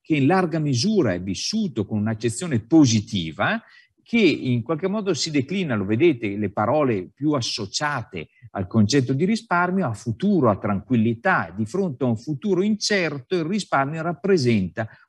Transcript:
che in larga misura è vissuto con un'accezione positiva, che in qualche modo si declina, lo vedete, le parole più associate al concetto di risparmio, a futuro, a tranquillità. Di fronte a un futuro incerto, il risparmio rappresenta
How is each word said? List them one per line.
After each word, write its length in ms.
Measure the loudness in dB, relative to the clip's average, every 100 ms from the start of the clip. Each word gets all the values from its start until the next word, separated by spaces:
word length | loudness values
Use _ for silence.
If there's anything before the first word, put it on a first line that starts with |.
che 160 | -4 0
in 100 | 2
larga 320 | 2 2 -2
misura 540 | 0 0 2 2 2
è 80 | 0
vissuto 680 | -4 -6 -4 -4 -2 -4 -4
con 120 | -2
un'accezione 600 | -2 -2 -4 -4 -4 -4
positiva, 1000 | 4 6 6 4 0 -4 -4 -2 -2 -2 -8 -20 _ _
che 140 | -2 2
in 440 | 4 2 0 -2
qualche 260 | -2 -4 -2
modo 260 | -2 -2
si 160 | -2 -2
declina, 440 | -2 -2 -4 -2
lo 120 | -2 0
vedete, 500 | 2 2 2 -4 -4
le 140 | -4
parole 580 | -2 0 2 2 0 -6
più 180 | -4 -2
associate 960 | -2 -2 -6 -6 -4 -4 -4 -8 -12 -14 _ -12
al 160 | -8 -2
concetto 480 | 2 4 2 2
di 100 | 0
risparmio, 640 | 0 -2 0 0 0 0 -2
a 80 |
futuro, 560 | -4 -6 -2 0 4 4
a 80 | 2
tranquillità. 920 | 0 -4 0 2 2 0 0 0 -2 -6
Di 80 |
fronte 400 | -4 -2 -4 -2
a 40 | -2
un 100 | -2
futuro 440 | -4 -4 0 0
incerto, 760 | 2 0 0 0 0 -4 -4 -2
il 80 |
risparmio 580 | -2 -4 0 0 0 -4
rappresenta 840 | -6 -4 2 2 4 2 0 -6 -10 -12